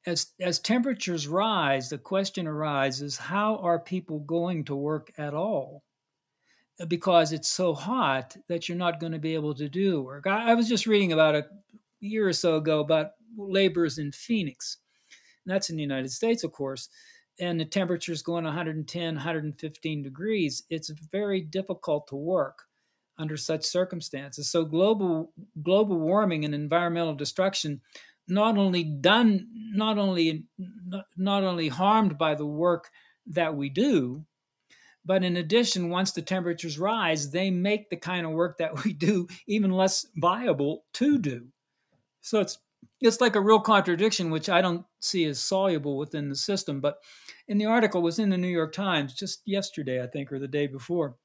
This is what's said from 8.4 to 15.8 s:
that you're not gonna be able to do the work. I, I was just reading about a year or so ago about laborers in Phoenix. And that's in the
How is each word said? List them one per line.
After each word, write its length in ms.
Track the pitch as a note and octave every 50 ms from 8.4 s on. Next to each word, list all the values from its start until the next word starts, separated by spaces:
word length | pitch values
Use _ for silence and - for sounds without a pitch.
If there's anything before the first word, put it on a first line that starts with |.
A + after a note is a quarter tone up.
| _
that 220 | - F3 E3 E3 -
you're 80 | F3
not 220 | F3 F3+ F3 E3 D3+
gonna 180 | E3+ E3 D#3+
be 160 | D#3+ D3+ D#3+ D#3+
able 220 | D#3+ D3+ D3+ D3
to 120 | B2+ D3+
do 220 | D3 C3+ F#3 G3 G3
the 120 | F3 D3
work. 260 | C3 B2+ C#3 C#3+ C#3+
I, 240 | F#3+ G3 G#3+ A#3 A#3
I 20 | A#3
was 160 | A#3 A#3 G#3+
just 160 | A#3+ F#3+ -
reading 260 | A3+ G#3+ G3+ G3 F3
about 220 | D#3+ D#3 D#3+ D#3 D3+
a 140 | D3 C#3+ - - - _ _ - - _ _ _ _
year 280 | G3+ G3+ G#3+ A3 G#3
or 60 | F#3 D#3+
so 240 | - - E3+ D#3+
ago 240 | D#3 D3+ D#3+ D#3 D3+
about 320 | D3 C#3+ D#3+ D#3 D3+ - - _ _ _ A#3
laborers 600 | G#3+ G3+ G3 F#3+ G3 G3 F#3+ D3+ F3 E3+ D3+ -
in 140 | D#3+ D3 C#3+
Phoenix. 680 | C#3 - - - A#3 G#3+ F3+ C#3+ - _ - - - _ _ _ _ _ _ _ - _ _ _ _ _ _
And 100 | F#3 F#3
that's 180 | G3 G3 -
in 40 | E3
the 60 | D#3